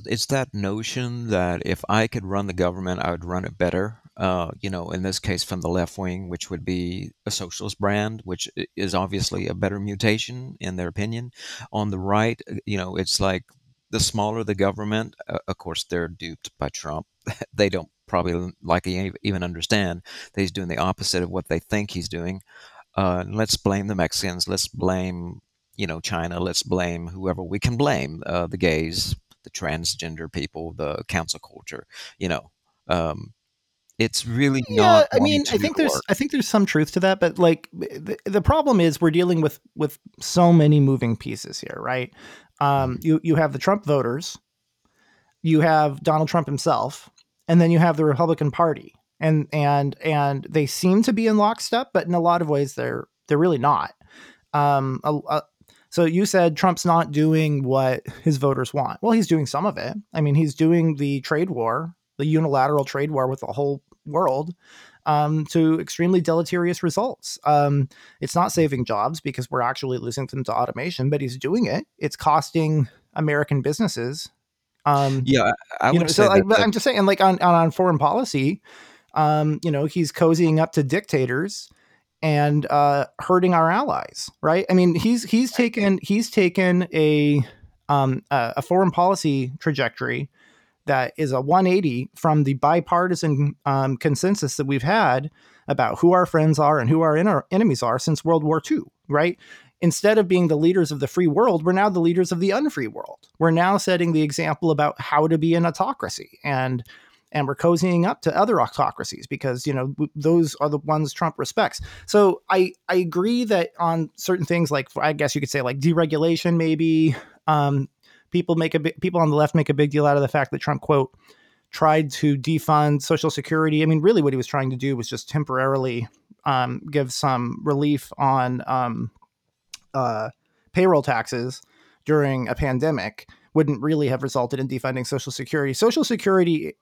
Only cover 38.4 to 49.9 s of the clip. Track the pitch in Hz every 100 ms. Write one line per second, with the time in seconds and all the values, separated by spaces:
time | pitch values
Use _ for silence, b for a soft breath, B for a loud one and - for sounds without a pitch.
38.4 | - 311 285 208 165 143 165 165 180 165
39.4 | 151 - _ - 151 - - - - 180
40.4 | 175 170 147 151 135 131 117 113 123 110
41.4 | - - - - 120 127 123 B B B
42.4 | B - 143 135 131 123 160 156 165 160
43.4 | 151 139 190 208 147 143 120 135 - -
44.4 | _ _ _ _ _ _ _ _ _ _
45.4 | 165 156 165 156 151 139 165 156 156 170
46.4 | 143 139 - 117 123 - - _ _ _
47.4 | - 170 165 170 170 151 151 139 165 160
48.4 | 147 - 165 - - - _ - 160 156
49.4 | 143 151 143 143 139